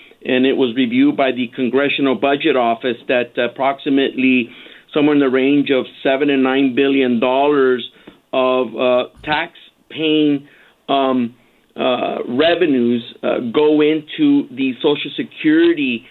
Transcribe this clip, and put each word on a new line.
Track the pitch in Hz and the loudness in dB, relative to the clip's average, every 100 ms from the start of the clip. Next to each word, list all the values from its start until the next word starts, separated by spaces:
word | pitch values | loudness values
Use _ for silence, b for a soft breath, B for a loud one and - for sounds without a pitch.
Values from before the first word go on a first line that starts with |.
| B B | B B
and | - 127 131 | -4 0 2
it | |
was | 131 127 113 | 2 0 0
reviewed | 127 120 143 147 | -2 2 2 2
by | 135 | -2
the | 123 123 | -2 -6
Congressional | - 127 127 143 135 139 | -4 -2 0 0 0 -2
Budget | 127 139 143 160 131 | 0 0 0 0 0
Office, | 120 117 135 117 - | 0 -2 -4 -6 -4
that | 127 120 - | -4 -2 -4
approximately | 120 - 135 139 - 139 135 - 131 127 117 B B B B | -6 -2 -4 -4 -2 0 0 0 0 0 -2 B B B B
somewhere | - 147 147 | -2 2 2
in | |
the | 139 | 2
range | 127 135 143 135 | 2 2 0 0
of | 135 113 - | -2 -4 -6
seven | 147 135 147 | -2 0 0
and | 139 | 0
nine | 131 131 139 120 | 0 2 0 2
billion | 139 139 127 120 | 0 2 0 0
dollars | 127 131 143 147 131 127 117 B B B B | 0 2 2 2 2 0 -4 B B B B
of, | 131 131 127 123 131 | -2 0 0 -2 -2
uh, | 127 123 127 - | 0 0 -2 -8
tax-paying, | - 151 170 - - _ - - 156 156 151 143 143 b b b - | -6 -6 -6 -12 -20 _ -16 -6 0 2 2 0 -4 b b b -4
um, | 139 135 127 120 120 b b b - | -2 0 0 -4 -8 b b b -6
uh, | 131 123 95 - - | -4 -2 -4 -6 -6
revenues, | 120 160 170 175 135 120 120 117 - | 0 2 2 2 2 2 0 -4 -8
uh, | 123 123 | -4 -4
go | 127 113 151 151 | -2 0 2 4
into | 151 156 151 - 151 143 - | 2 0 -4 0 2 2 0
the | 127 135 123 | -4 -6 -2
Social | 156 143 147 - | -2 -2 -4 -10
Security | 131 - 160 156 170 165 135 117 - | -10 -4 0 4 4 2 -2 -6 -10